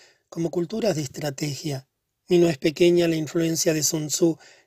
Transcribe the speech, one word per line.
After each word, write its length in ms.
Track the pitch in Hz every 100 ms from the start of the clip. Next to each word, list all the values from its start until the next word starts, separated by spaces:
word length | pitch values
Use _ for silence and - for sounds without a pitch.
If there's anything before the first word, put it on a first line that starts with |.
| _ _ _
como 220 | - 165
culturas 460 | 175 170 220 214 156
de 60 |
estrategia, 840 | 147 - 147 139 151 135 156 135 - _ _ _ _
y 120 | 175
no 100 | 170
es 100 | 151
pequeña 480 | 170 147 175 175 170
la 80 |
influencia 580 | 160 151 170 165 160 -
de 120 | 156
Sun 240 | 151 160 151
Tzu 300 | - 170 156 - -